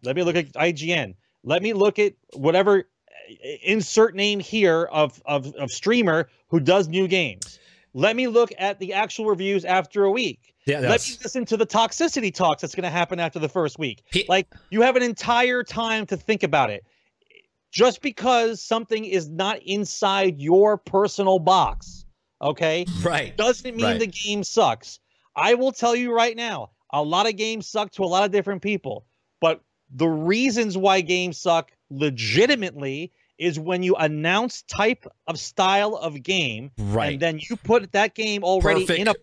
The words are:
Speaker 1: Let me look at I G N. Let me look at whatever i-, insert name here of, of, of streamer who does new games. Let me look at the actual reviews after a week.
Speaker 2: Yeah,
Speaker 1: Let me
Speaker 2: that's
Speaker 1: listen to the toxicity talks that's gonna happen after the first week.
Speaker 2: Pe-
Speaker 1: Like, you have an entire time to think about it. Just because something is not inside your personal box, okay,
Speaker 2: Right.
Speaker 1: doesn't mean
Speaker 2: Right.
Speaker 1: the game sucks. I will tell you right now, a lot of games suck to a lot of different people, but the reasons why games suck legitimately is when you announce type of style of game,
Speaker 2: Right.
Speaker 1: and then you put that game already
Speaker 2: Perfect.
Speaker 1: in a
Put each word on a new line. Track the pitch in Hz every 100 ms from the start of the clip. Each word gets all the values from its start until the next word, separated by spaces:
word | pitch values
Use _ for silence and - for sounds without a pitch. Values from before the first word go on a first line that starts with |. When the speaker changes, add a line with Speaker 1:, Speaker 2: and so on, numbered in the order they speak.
Speaker 1:
Let | 120 143
me |
look | 175 170
at | 143 135
I | 165
G | 151 160
N. | 170 107 90 _ _
Let | 120 165
me | 214
look | 208 208 202
at | 208 - _
whatever | - 143 175 196 196 - _ _ - -
i-, | 113 135 151
insert | 185 214 165 220 220 185
name | 208 202
here | - 220 185 165
of, | 170 151 147 -
of, | - 143 135
of | - 135
streamer | - 196 240 196 160 151 _ _
who | 165
does | 139 190 160
new | 180 190
games. | 185 120 92 - - _ _ _
Let | 131 196
me | 226 254
look | 226 233 -
at | 190 196
the | 190
actual | 190 220 - 214
reviews | 180 196 196
after | 175 185 160 208
a | 196
week. | 226 208 117 _ _ -
Speaker 2:
Yeah, | 147
Speaker 1:
Let |
me | 170
Speaker 2:
that's | 233 - 247
Speaker 1:
listen | 233 262 233
to | 220
the | 226
toxicity | 214 226 - 330 277 208
talks | - 175 151
that's | 160
gonna | - 180
happen | 170 170 180
after | 165 165
the | 151
first | 185 156 -
week. | 143 110 _
Speaker 2:
Pe- | 175 -
Speaker 1:
Like, | 190 185 - _
you | 214
have | 247 254
an |
entire | 240 220 - 240 247 247
time | - 226 226 220 202
to | 190
think | - 214
about | 151 147 117
it. | 101 - _ _ _ _ _ _ _ _
Just | - 247 -
because | 285 - 240 247 226 220
something | - 226 220 220
is | 220 185 151
not | 160 190 214
inside | - 202 202 - 202 196 190 147
your | 147 185 208 208
personal | - 190 202 - 190 190
box, | 160 185 123 - - - - _ _ _
okay, | 147 151 160 165 180 175
Speaker 2:
Right. | 170 151 127 -
Speaker 1:
doesn't | 226 247 254 226
mean | 226
Speaker 2:
Right. | 226
Speaker 1:
the | 220
game | - 208 208
sucks. | 190 226 160 110 - - _ _ _
I | - 185
will | 240 262
tell | 254 240 240
you | 247
right | 233 233 233
now, | 233 165 107 _ _
a | 143
lot | 151 180 220
of | 202
games | 220 226 -
suck | 214 208
to | -
a | 185
lot | 180
of | 202
different | 202 196 190
people, | 196 202 135 107 - _ _ _
but | 165 165 _ _ _
the | 131 165
reasons | 156 160 214 262 220 220 185
why | 196 190
games | 165 180 180 156
suck | 180 165 - _ _ 135 147 120 110
legitimately | 127 240 277 185 143 139 139 175 _ _ _
is | 170 156
when | 156 180
you | 185 -
announce | 156 151 165 196 247 -
type | - - 214 - - _ -
of | 165
style | - - 190 196 208 214
of | 160 143
game, | 131 190 139 110 139 123
Speaker 2:
Right. | 101 110 147
Speaker 1:
and | 139
then | 165 156
you | 156 233
put | - 233 196
that | 196 214
game | - 214 208
already | 180 190 190 196
Speaker 2:
Perfect. | - 170
Speaker 1:
in | 214
a | -